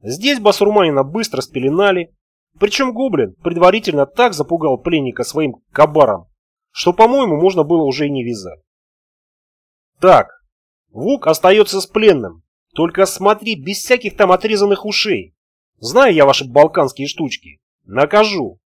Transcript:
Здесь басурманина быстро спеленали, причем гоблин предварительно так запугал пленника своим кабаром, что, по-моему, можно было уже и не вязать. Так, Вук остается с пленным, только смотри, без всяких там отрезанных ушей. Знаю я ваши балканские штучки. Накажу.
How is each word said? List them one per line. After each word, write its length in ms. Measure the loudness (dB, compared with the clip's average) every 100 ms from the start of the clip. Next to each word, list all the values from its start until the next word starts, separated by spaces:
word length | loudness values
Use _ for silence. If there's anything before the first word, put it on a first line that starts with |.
Здесь 380 | -12 -6 -4 0
басурманина 640 | 2 2 2 2 2 0
быстро 360 | -2 -6 -8 -8
спеленали, 720 | -8 -4 -4 0 0 0 -6 _ _ _ _ _
причем 340 | -4 -2 -6
гоблин 420 | -4 -4 -2 -4
предварительно 720 | -6 -8 2 4 4 -2 -2 -2
так 280 | 0 -2
запугал 440 | -2 -6 -4 -2 -2
пленника 460 | -2 -2 -4 -8
своим 380 | -8 -4 -4 -6 _
кабаром, 560 | 2 2 4 2 0 -8 _ _ _ _
что, 220 | -4 -4
по-моему, 480 | 2 2 4 0 2
можно 220 | 0 0
было 200 | 0 0
уже 240 | 0 -2 -4
и 40 |
не 140 | -4
вязать. 360 | -6 -10 -12 -18 _ _ _ _ _ _ _ _ _ _ _ _ _ _
Так, 280 | 4 4 4 _ _ _ _ _ _
Вук 360 | -10 -4 -2 -2
остается 540 | 0 2 4 2 -2
с 60 | -6
пленным, 560 | 2 2 2 -2 -14 _ _ _
только 320 | -6 -4 0 -2
смотри, 480 | 0 0 0 -4
без 240 | -8 -8 -10
всяких 380 | -2 -2 -2 -2
там 160 | 2
отрезанных 520 | 2 0 0 0 0
ушей. 500 | -2 -6 -4 -4 -8 _ _ _ _ _
Знаю 360 | -2 2 4
я 120 | 4 4
ваши 180 | 2
балканские 640 | 0 4 4 2 -2 -4 -12
штучки. 520 | -8 -8 -10 -18 _ _ _
Накажу. 760 | _ -2 0 2 0 -2 -8 -12 _